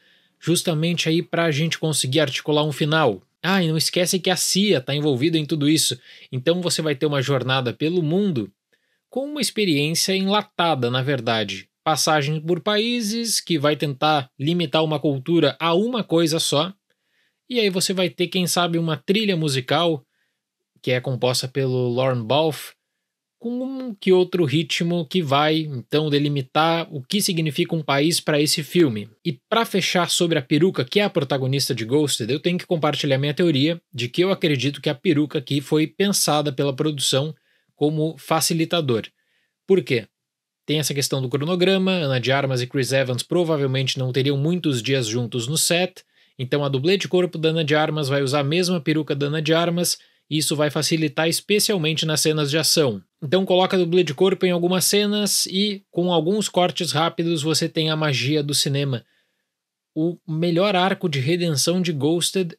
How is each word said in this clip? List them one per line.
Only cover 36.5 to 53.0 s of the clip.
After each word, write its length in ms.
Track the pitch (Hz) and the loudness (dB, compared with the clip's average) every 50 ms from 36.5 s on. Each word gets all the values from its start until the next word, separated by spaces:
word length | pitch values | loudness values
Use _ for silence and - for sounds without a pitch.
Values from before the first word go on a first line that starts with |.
| 131 | -2
pela 200 | 131 143 143 135 | -2 -2 -2 -2
produção 600 | 131 151 156 151 139 127 - - 131 143 156 156 _ _ _ _ _ _ _ _ | -2 -2 -2 -2 -2 -2 0 0 0 0 -2 -6 _ _ _ _ _ _ _ _
como 400 | - 147 151 156 156 151 160 156 | -2 0 0 0 0 -2 -2 -4
facilitador. 920 | - - - 165 160 - - 175 160 160 160 - 175 160 131 120 107 98 - _ _ _ _ _ _ _ _ _ _ _ - | -6 -4 -2 0 0 0 0 0 0 -2 0 0 0 0 0 0 -2 -2 -6 _ _ _ _ _ _ _ _ _ _ _ 2
Por 140 | 190 185 | 2 2
quê? 260 | 143 - 139 113 104 - _ _ _ _ _ _ _ _ _ _ _ - | 2 2 -2 -2 -2 -6 _ _ _ _ _ _ _ _ _ _ _ -2
Tem 100 | 143 156 | -2 -2
essa 160 | 147 - 143 | -2 -2 -2
questão 260 | 139 131 - - 135 | -4 -4 -2 -2 -4
do 80 | 127 123 | -4 -2
cronograma, 640 | 131 139 139 160 185 175 175 185 190 190 190 190 | -4 -4 -2 -2 -2 0 2 2 2 2 2 0
Ana 280 | 190 180 160 135 135 127 | 0 0 0 0 0 0
de 120 | 110 120 | 0 2
Armas 300 | 135 139 139 135 131 123 | 2 2 2 0 0 -2
e 60 | 123 123 | -2 -2
Chris 260 | - 143 131 123 135 | -2 -2 -2 0 2
Evans 300 | 135 135 123 127 120 - | 0 2 0 -2 -4 -4
provavelmente 760 | - 156 180 175 160 160 147 139 135 131 135 135 127 - 135 | -2 0 0 2 2 0 0 0 0 0 0 -2 -2 -2 -4
não 140 | 127 127 | -4 -2
teriam 260 | 123 139 127 143 143 139 | 0 0 0 0 0 0
muitos 460 | 139 160 175 180 - 156 139 123 110 | 0 0 0 0 0 0 -2 -2 0
dias 240 | 123 135 135 123 107 | 0 0 0 0 -2
juntos 400 | 160 - 123 220 - 127 113 120 | -2 -4 -4 -4 -4 -6 -4 -4
no 100 | 156 151 | -2 -2
set, 460 | - - 175 170 185 180 - - - _ _ _ _ _ _ - | 0 2 2 2 0 -2 -4 -8 -20 _ _ _ _ _ _ -10
então 260 | 131 127 - 147 143 | -6 -2 -2 0 0
a 60 | 139 | 0
dublê 260 | 139 131 131 170 196 | 0 0 0 2 0
de 120 | 196 - 147 | 0 0 0
corpo 320 | - 180 180 175 - 165 | 0 0 0 0 -2 -2
da 100 | 156 160 | -2 0
Ana 140 | 160 165 165 | 0 0 0
de 100 | 135 151 | 2 2
Armas 340 | 151 156 156 151 156 151 131 | 2 2 2 0 -2 -2 -2
vai 140 | 139 143 | 0 0
usar 200 | 143 131 135 147 | 0 0 0 0
a 20 | 143 | 0
mesma 360 | 139 156 180 185 170 185 175 | 0 0 0 0 0 -2 -2
peruca 360 | 139 170 151 156 151 - 151 | 0 0 0 0 0 -2 -4
da 100 | 139 143 | -4 -2
Ana 160 | 143 147 160 | -4 -4 -2
de 100 | 156 147 | 0 0
Armas, 460 | 160 165 170 170 170 175 175 - - - - _ _ _ _ - | 2 2 2 0 0 0 -2 -2 -4 -6 -8 _ _ _ _ -6
e 80 | 147 156 | -4 -2
isso 180 | 143 - 165 | -2 -2 0
vai 140 | 143 151 151 | 0 0 0
facilitar 580 | - 160 143 - 170 160 160 151 131 - 160 165 | 0 0 -2 0 0 0 0 -2 -2 0 0 0
especialmente 800 | 165 - - - 202 208 202 - 214 190 151 156 160 143 - | 0 -2 -2 0 0 0 2 0 0 0 0 -2 -2 -2 -2
nas 160 | 160 156 143 | -2 0 0
cenas 280 | - 160 156 156 151 139 | 0 0 0 0 0 0
de 80 | 139 160 | 0 0
ação. 460 | 151 - - 170 151 131 107 98 | 0 2 2 2 2 2 0 -4